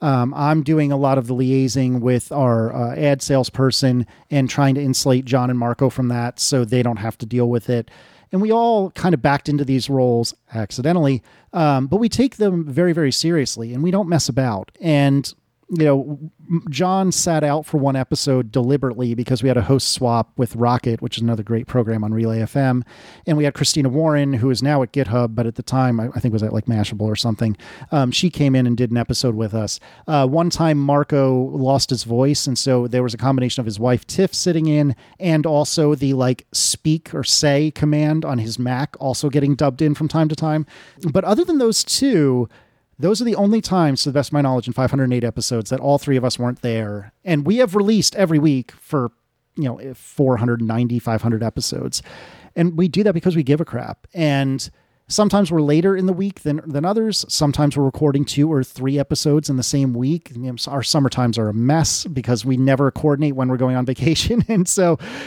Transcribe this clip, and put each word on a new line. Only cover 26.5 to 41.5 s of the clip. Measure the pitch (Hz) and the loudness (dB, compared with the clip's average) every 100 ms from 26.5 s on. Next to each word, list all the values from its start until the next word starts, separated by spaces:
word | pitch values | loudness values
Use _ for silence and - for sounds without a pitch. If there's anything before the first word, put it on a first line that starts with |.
like, | 107 107 | -2 -2
Mashable | 113 104 107 107 | 0 -2 -2 -4
or | 107 | -2
something. | 117 107 113 104 - - - | -2 -2 -2 -4 -10 -18 -4
Um, | 156 127 | 0 0
she | 120 185 | 0 -2
came | 156 147 | 0 2
in | 131 | 2
and | 123 117 | 2 0
did | 123 | 0
an | 117 | 0
episode | 117 120 127 | -2 -2 -2
with | 110 110 | -2 -2
us. | 113 104 - - - - | -4 -4 -8 -14 -16 -2
Uh, | 151 131 | 2 2
one | 151 175 | 2 0
time | - 160 147 | 2 2 2
Marco | 139 143 143 143 135 | 2 2 2 2 2
lost | 127 131 147 131 139 - | 2 0 -2 0 2 0
his | 120 | -4
voice, | 113 117 135 147 - | -2 0 2 0 -2
and | 123 | -2
so | 139 127 120 | 0 0 0
there | 123 | -2
was | 127 | -2
a | 110 | -2
combination | 127 135 123 - | 0 0 0 -2
of | 113 | -6
his | 101 | -2
wife | 120 123 - | 0 0 -2
Tiff | - 190 | -2 -2
sitting | - - 165 156 | 0 -2 0 2
in | 151 147 123 - - | 2 2 -2 -8 -6
and | 175 156 160 | 0 2 2
also | 147 147 - 147 147 | 2 0 2 2 2
the, | 135 | 0
like, | 135 127 127 - | 2 0 0 -4
speak | - - - 160 160 - | -4 -2 -2 0 0 -2
or | 151 | -6
say | 127 - 151 143 156 | -2 0 2 2 0
command | - 151 147 151 156 | 0 0 2 2 0
on | 160 127 | -2 -4
his | 110 113 | -4 -4
Mac | 123 127 147 - | -4 -2 -4 -6
also | 139 127 147 | -4 -2 0
getting | 147 139 139 | 0 2 2
dubbed | 143 127 | 0 2
in | 156 147 | 0 0
from | 156 | -2
time | 160 156 | 0 0
to | 151 | 0
time. | 160 156 151 - - - 170 | -2 -2 -4 -12 -20 -8 -2
But | 143 | 0
other | 180 208 | 2 0
than | 359 | 2